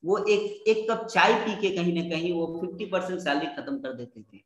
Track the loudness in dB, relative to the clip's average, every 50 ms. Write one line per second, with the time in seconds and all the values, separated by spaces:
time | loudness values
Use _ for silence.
0 | -2 0 0 2 4 4 4 4 2 -2 -6 -2 2 2 2 2 2 -2 -2 -2
1 | -2 0 4 6 6 6 6 4 2 -2 -2 0 0 0 0 2 0 2 2 0
2 | 0 -2 -2 -2 -2 -2 0 0 -2 -2 -4 -4 -6 -6 -6 -6 -6 -2 -2 -2
3 | -2 -2 -4 -4 0 0 0 0 -2 -4 -6 -8 -8 -8 -6 -6 -6 -8 -8 -10
4 | -12 -14 -16 -18 -20 _ -20 -20 _